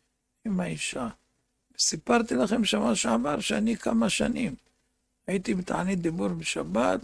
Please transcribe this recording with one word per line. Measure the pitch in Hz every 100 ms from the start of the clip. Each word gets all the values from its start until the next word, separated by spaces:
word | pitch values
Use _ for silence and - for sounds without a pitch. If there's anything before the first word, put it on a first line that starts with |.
| _ _ _ _
עם | 226 185
האישה. | 175 156 - - 233 - _ _ _ _ _ -
סיפרתי | - 160 - 240 226
לכם | 254 220 240
שבוע | 214 214 220
שעבר | 220 233 233 277 294
שאני | - 214 220 226
כמה | - 226 220
שנים | - - - 233 - _ _ _ _ _ _ -
הייתי | 190 185
בתענית | 190 180 165 180 190
דיבור | 170 170 196
בשבת, | 170 160 - 156 185 240 190